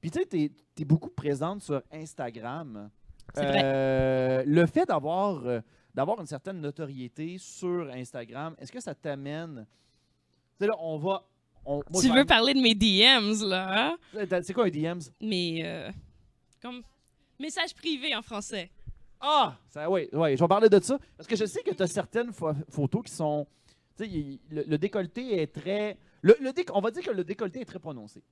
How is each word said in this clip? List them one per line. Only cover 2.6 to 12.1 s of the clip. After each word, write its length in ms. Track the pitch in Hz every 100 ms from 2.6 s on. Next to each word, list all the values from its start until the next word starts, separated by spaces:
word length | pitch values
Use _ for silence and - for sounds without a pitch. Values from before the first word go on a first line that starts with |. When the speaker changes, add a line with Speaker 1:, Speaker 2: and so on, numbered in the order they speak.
| 156 107 104 _ - - -
Speaker 2:
C'est 120 | - 143
vrai. 160 | 139
Speaker 1:
Euh, 800 | 135 135 135 131 131 131 127 131 135
le 200 | 156 170
fait 180 | - 359
d'avoir, 580 | 170 143 175 202 170 123
euh, 140 | 120 107 _ _ -
d'avoir 240 | 143 226
une 80 | 160
certaine 320 | 143 190 190
notoriété 760 | 147 139 151 135 123 - 160 185
sur 500 | - - 180 175 156
Instagram, 640 | 127 123 135 117 120 160 160
est-ce 120 | 135
que 100 | 247
ça 120 | 233
t'amène, 720 | 143 160 139 139 151 165 135 107 _ _ _ _ _ _ _ _ _
tu 60 | 202
sais, 20 |
là, 80 | 208
on 180 | 165 156
va, 260 | 165 190 _ _ _ _ -
on, 100 | 143 143
moi, 120 | 175
Speaker 2:
Tu 60 |
Speaker 1:
je 40 | 254